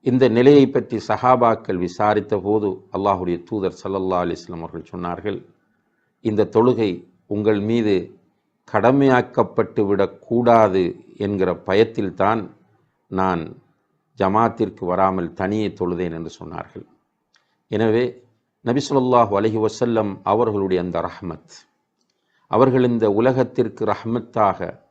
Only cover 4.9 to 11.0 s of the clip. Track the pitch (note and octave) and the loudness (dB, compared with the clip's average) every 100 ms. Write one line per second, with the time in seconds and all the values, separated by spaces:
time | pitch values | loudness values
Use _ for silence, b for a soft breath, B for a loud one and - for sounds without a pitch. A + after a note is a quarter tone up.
4.9 | F2+ F2 F2 G2+ F#2 - _ _ _ _ | -10 -8 -8 -8 -10 -14 _ _ _ _
5.9 | _ _ _ A2 G#2 G2 A2+ A#2+ A2+ G#2+ | _ _ _ -4 -2 2 4 4 2 -2
6.9 | E2+ - _ _ G#2 G#2 G#2+ G#2 A#2 G#2+ | -4 -12 _ _ -2 0 0 0 0 2
7.9 | F#2+ E2+ - _ _ _ _ - G#2+ A2+ | 0 -2 -18 _ _ _ _ -4 2 4
8.9 | C#3 C#3 B2 B2 - G#2+ - G#2+ - G2+ | 4 4 2 0 -2 -2 -2 -2 -2 0
9.9 | G2+ F#2+ - - A#2 A#2+ A2+ G#2+ F#2+ F2 | 0 0 -4 -4 0 4 6 4 2 -2
10.9 | - | -4